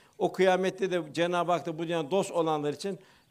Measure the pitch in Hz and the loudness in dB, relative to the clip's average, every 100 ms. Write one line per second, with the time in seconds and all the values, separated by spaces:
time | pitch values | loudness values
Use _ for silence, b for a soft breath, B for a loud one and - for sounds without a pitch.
0 | b b 180 - 190 185 185 185 190 180 | b b -2 2 4 4 2 -2 -2 -2
1 | 151 143 175 175 170 175 143 160 170 170 | -2 -2 0 2 2 0 -2 -6 -4 -2
2 | 147 185 190 170 160 151 147 139 196 190 | 0 0 0 0 0 0 -2 -4 -6 -8
3 | B B B | B B B